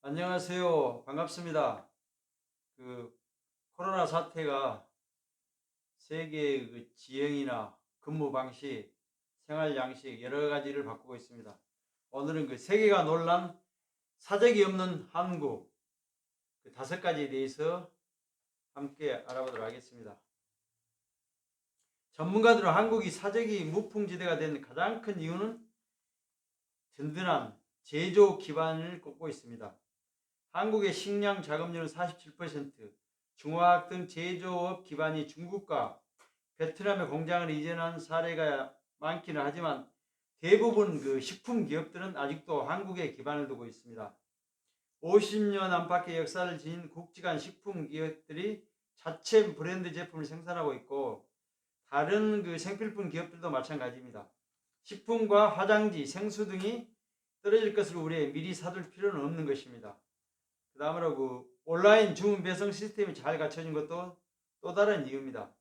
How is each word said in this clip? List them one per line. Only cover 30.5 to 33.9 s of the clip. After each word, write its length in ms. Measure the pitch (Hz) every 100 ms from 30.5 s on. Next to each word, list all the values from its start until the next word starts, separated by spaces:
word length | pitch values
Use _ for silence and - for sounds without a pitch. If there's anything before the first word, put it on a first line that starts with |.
한국의 420 | 170 214 214 196
식량 500 | - 202 202 202 190
자금률은 440 | 147 156 170 170 165
사십칠 480 | 165 180 - 156 -
퍼센트, 560 | 170 147 139 _ 107 _ _ _ _ _
중화학 520 | 147 165 175 175
등 200 | -